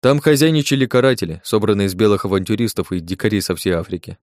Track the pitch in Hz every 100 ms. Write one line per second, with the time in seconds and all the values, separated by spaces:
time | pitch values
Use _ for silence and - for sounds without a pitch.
0 | 123 143 156 147 156 156 139 135 131 127
1 | 131 127 85 82 - 110 101 101 98 92
2 | 107 101 98 95 92 107 117 - 92 92
3 | 82 92 110 104 - 87 95 85 82 87
4 | - 92